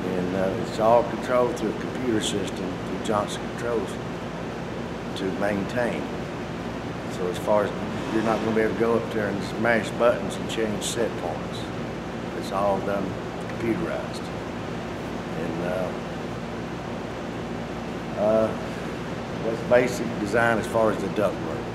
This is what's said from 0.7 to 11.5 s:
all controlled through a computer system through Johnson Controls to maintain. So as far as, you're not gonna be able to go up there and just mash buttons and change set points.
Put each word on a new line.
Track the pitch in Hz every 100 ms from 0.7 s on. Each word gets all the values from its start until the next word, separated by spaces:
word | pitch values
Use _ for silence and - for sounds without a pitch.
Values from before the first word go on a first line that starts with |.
| -
all | 110 120
controlled | 117 - - 123 123 113
through | 107
a | -
computer | - - 127 110
system | - 101 90 -
through | 92 92 - 92
Johnson | - 107 101 - -
Controls | - 120 113 92 - - - - - - - - - - - -
to | - 95 85
maintain. | 101 101 95 123 117 85 - - - - - - - - - - -
So | - 90
as | 85
far | - 104
as, | 95 85 - - -
you're | 110
not | 110 107
gonna | 107 110
be |
able | 110
to | 95
go | 117 113
up | 113
there | 110 101
and | 98
just | 90 92
mash | 113 117 -
buttons | - 117 117 -
and | - 117
change | - 110 101
set | - 117 107 87
points. | 87 80 -